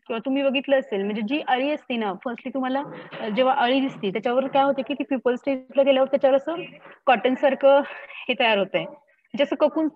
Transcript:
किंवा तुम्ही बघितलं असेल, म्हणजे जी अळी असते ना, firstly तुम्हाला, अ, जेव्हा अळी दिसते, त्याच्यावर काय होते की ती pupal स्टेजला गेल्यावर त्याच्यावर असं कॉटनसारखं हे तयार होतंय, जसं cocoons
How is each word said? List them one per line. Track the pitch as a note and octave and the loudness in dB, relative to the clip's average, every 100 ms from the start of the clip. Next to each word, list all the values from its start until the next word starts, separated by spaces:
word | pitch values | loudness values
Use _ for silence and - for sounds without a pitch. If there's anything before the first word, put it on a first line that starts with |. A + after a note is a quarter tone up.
| - | -10
किंवा | A#3 | -8
तुम्ही | C4+ C#4 | -4 -2
बघितलं | C#4 C4 C4+ C4+ | 0 -2 0 0
असेल, | C4+ G3 | 0 -4
म्हणजे | G3+ G#3+ G#3+ | -4 -4 -4
जी | D4+ D#4 | -4 -2
अळी | B3+ C#4+ | -2 -2
असते | D4+ - A#3 | -4 -6 -6
ना, | G#3+ C#4 | -6 -6
firstly | B3+ A#3 B3+ | -8 -10 -8
तुम्हाला, | C4+ B3+ C4 D4 - - - | -6 -4 -4 -6 -12 -16 -12
अ, | A3+ | -4
जेव्हा | G#3+ C4 | 0 2
अळी | - A#3+ C4+ | 2 2 2
दिसते, | C4 - G3 | 0 -4 -6
त्याच्यावर | G#3 A#3+ B3 C4 | -4 -2 0 2
काय | C4+ | 2
होते | C#4 C4+ | 2 0
की | C4 | -4
ती | C#4 | -6
pupal | C#4 C4 B3 | -4 -2 0
स्टेजला | B3 C#4+ C4 C4 C#4 | -2 -2 -4 -2 2
गेल्यावर | C#4 C4 C4+ | 4 4 2
त्याच्यावर | C#4 C4+ C4+ | 2 4 2
असं | D4+ E4+ E4 - - - - | 0 -8 -10 -16 -20 -2 2
कॉटनसारखं | A#3 B3+ B3+ C#4+ C4 C#4 C#4 B3+ - - | 4 2 2 2 4 6 6 4 -8 -16
हे | - - B3 | -10 -6 0
तयार | A#3 G3+ | 2 2
होतंय, | F#3+ F3 - - _ _ _ A3 | 0 -2 -4 -12 _ _ _ -2
जसं | C#4+ D4 | 0 2
cocoons | D4+ D#4+ D#4 | 0 2 0